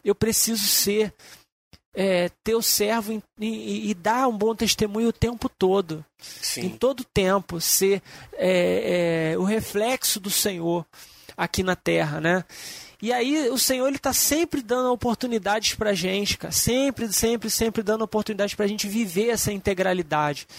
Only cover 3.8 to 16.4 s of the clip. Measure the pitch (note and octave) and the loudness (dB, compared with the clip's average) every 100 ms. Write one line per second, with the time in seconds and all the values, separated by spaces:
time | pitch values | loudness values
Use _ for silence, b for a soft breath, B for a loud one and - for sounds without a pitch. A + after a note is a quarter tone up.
3.8 | G#3 F#3+ G3+ A#3+ C4 G#3 A3 A3 A3 - | -2 -2 0 2 2 2 0 2 0 2
4.8 | G#3+ G#3 A#3 - A3+ A#3+ C4 - F#3 G3 | 0 2 0 2 0 0 -6 0 2 2
5.8 | E3+ D#3 - _ - - - - F3+ - | 0 -8 -12 _ -20 -10 -8 -4 -6 0
6.8 | B3 B3+ - - F#3 G3 - E3+ - - | 0 0 -2 0 2 2 0 -4 0 2
7.8 | G3 G3 B B B - F#3 F3+ F3+ F3+ | 4 2 B B B -2 2 4 2 2
8.8 | - F3+ E3+ E3 D#3+ F3 F#3 A3 - G3+ | 0 0 2 0 0 0 0 0 -2 -2
9.8 | A3+ B3+ - G#3+ F#3+ - G#3+ F3+ E3 E3+ | 0 0 -2 -2 -2 -2 0 -2 -2 -2
10.8 | D#3+ B B B B - F3 - F#3 F3+ | -4 B B B B -6 -4 0 -2 -2
11.8 | - E3 D#3+ D3 D#3+ F3+ - B B B | 0 0 0 0 0 0 -2 B B B
12.8 | B B G#3+ B3 B3 D#4 B3+ B3+ - C4 | B B -4 0 0 0 0 0 0 0
13.8 | C4 C4+ C4+ - - D4 E4+ D4 G#3+ B3 | 0 0 -2 0 2 2 0 -2 -2 0
14.8 | B3+ B3 B3 G#3+ B3+ A3+ F#3+ G#3+ - - | 2 0 0 -2 -2 -2 0 0 0 0
15.8 | G#3+ F#3+ F#3 F#3+ G3+ - | 0 0 0 0 -2 -4